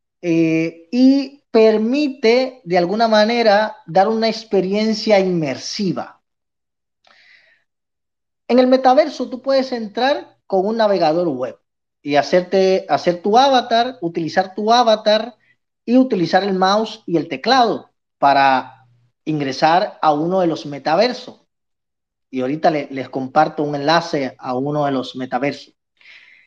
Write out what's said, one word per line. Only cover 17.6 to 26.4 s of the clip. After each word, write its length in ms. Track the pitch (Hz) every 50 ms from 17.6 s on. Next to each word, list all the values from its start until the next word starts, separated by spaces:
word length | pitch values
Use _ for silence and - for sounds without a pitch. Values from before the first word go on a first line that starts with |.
| 240 214 160 127 - _ _ _ _ _ _ -
para 680 | - 139 139 139 139 135 135 127 123 - - _ _ _ _ _ _ _ _ _ -
ingresar 760 | 156 156 147 143 135 131 - 165 156 165 185 208 - - -
a 120 | - 156 151
uno 280 | 147 160 170 185 190
de 60 | 180 165
los 180 | 151 143 -
metaversos. 760 | 147 143 135 135 147 156 180 220 254 226 - - - 110 _ _ _ _ _ _ _ _ _ _ _ _ _ _ _ _ _ _ _
Y 120 | - 127
ahorita 280 | 127 131 147 160 160 175
le, 180 | 160 147 135 131
les 180 | 135 135 127 -
comparto 540 | - 139 131 127 - 156 160 160 - - 147
un 120 | 147 147
enlace 600 | 143 143 151 160 170 165 - - 147 135 123 - _
a 160 | - 135 123
uno 320 | 127 135 147 147 147 143
de 60 | 143
los 240 | 139 131 127 127 -
metaversos. 580 | 127 127 127 131 123 135 143 - - - _ _ _ _ _ _ _ _ - - - _ _ _ _